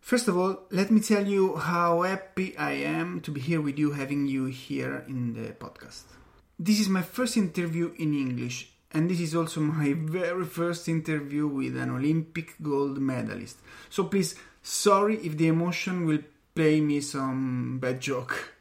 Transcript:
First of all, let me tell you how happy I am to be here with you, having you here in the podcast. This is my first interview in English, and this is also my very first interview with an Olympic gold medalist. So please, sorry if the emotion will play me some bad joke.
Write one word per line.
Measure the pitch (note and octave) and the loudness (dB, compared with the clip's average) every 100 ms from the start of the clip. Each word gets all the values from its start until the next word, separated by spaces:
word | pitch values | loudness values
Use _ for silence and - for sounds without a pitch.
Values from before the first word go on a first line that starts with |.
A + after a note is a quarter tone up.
First | - B3 A#3+ | 2 2 2
of | F3+ | 2
all, | F#3 F#3+ - | 0 -2 -4
let | F#3 G3 | -2 4
me | A3 | 4
tell | G#3+ G#3 | 6 2
you | G3 G3 F#3+ | 4 4 2
how | D#3+ D3+ E3+ E3+ E3+ | 2 -2 2 4 4
happy | F3+ F#3+ - - F#3+ D#3+ | 2 0 -6 -4 -4 -2
I | D3 | -4
am | C#3 C#3+ D#3+ E3+ F3+ | -2 -2 -2 -4 -6
to | D#3+ | -6
be | D3 | -6
here | C3 E3 | 0 0
with | D3 C#3 | 0 0
you, | D3 | 0
having | C#3+ C3+ C#3+ C#3 | 0 -2 0 0
you | C3+ C3 | 0 -2
here | B2+ - C#3 C3 C#3 - | -6 -6 -4 -4 -6 -6
in | C3 A#2+ | -4 -4
the | A2 A2 | -4 -8
podcast. | - - - - - - - - - _ _ | -10 -14 -16 -20 -20 -20 -20 -20 -20 _ _
This | E3+ G#3+ | 2 4
is | G3+ | 4
my | F#3+ | 2
first | F3 - B3 A#3+ | 0 -2 0 2
interview | F#3+ E3+ E3+ D#3+ E3+ - | 0 0 -2 0 -2 -2
in | D#3 | 0
English, | D3 C3+ A#2+ B2 B2 - _ _ | 0 0 -2 -4 -8 -12 _ _
and | D#3 E3 | 0 2
this | F3+ | 2
is | E3+ E3 | 0 0
also | E3 - | -2 0
my | D3+ D#3 C#3+ C#3 | 0 2 2 0
very | D#3 F3 E3+ F3 F3 | 0 -2 -2 -2 -4
first | - E3+ E3+ - | -2 -2 -2 -2
interview | E3 D#3+ D#3 C#3+ C#3+ D3+ | -2 0 -2 -2 -2 -2
with | C#3 C3 B2+ | 0 -2 -2
an | B2+ | -4
Olympic | B2+ C#3+ D#3+ D#3+ - D#3+ - | 0 2 2 0 -8 -10 -8
gold | D3+ C#3 C#3+ C#3 | -2 0 0 0
medalist. | C3+ B2+ A2 G2 F#2 - - - - | -2 -2 -4 -6 -10 -16 -20 -20 -10
So | - | -2
please, | F3 G3 F#3 - - _ | 0 2 0 -4 -18 _
sorry | - - G#3 G3 G#3 A3 | -8 2 4 6 4 0
if | F3 D3+ | -2 2
the | E3 | 4
emotion | E3 F3 E3+ - F3+ E3 | 4 2 -2 -2 -2 2
will | D3+ D3+ _ _ - | 0 -2 _ _ 2
play | D#3 D#3 | 4 4
me | D3+ D3 | 4 2
some | C#3+ C#3+ C3+ C3 C3 B2+ B2 C3 | -2 -4 -2 -2 -2 -2 -2 -2
bad | B2+ B2+ | -2 -2
joke. | C#3+ C3 B2 - - - | -2 -4 -4 -6 -8 -16